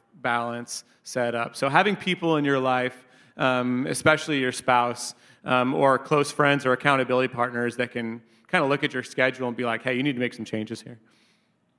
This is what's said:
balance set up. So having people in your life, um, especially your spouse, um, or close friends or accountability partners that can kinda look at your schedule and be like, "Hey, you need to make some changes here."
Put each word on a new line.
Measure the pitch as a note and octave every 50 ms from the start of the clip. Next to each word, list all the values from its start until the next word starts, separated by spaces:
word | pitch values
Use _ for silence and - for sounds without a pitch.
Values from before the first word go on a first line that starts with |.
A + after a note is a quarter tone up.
| _ _ _
balance | D#3 B2+ B2 A#2+ A#2+ A#2 A#2+ A#2 A#2+ A#2+ - - - - _ _ _
set | _ - - B2+ A#2+ A#2+ A#2
up. | A#2 A#2 - -
So | - C3 C#3
having | C#3 F3 G3 G#3 F#3+
people | - - F#3 F3+ F3+ E3+ E3 D#3+
in | D3 C#3+
your | C#3+ C#3 C3
life, | C3 C3 B2+ B2+ B2 B2+ - - - _ _ _ _ _ _
um, | - D3 C3 B2+ B2+ B2 B2 B2 B2 C#3 D#3+
especially | - - - D#3+ D#3 D3+ - D#3+ D3 C3+
your | C3 B2+
spouse, | B2 - - C3 B2 B2 B2 A#2+ A#2 - - - - _ _ _ _ _ -
um, | - B2+ B2+ B2+ B2+
or | C#3+ - C#3+ C3+ C3 B2+
close | - - D#3 C#3+ C#3+ C#3+
friends | - - D3 C#3+ C#3+ C3+ -
or | C3
accountability | B2 - - D3 C#3 C3 B2+ B2 B2+ B2+ C3 B2
partners | A#2+ A#2+ A#2+ B2 A#2+ A#2+ A#2+ A#2+ A#2
that | - B2 A#2+
can | - A#2+ A#2 A2+ A2+ A#2 - _ _ _ _ -
kinda | - F3+ D3
look | C3+ C#3+ C#3 D3+
at | D3
your | - C3 A#2+
schedule | - - C#3 C3 C3 C3 C3 C3
and | B2 A#2
be | A#2+ B2
like, | A#2 A2+ A2+
"Hey, | - B2+ B2+
you | B2
need | C#3 D3 B2+
to | B2
make | B2+ A#2+ -
some | - A2
changes | - A2+ A2 G#2+ A2+ A2+ -
here." | - B2 A#2+ A2+ _ _ _ _ _ _ _ _ _ _ _ _ _ _ _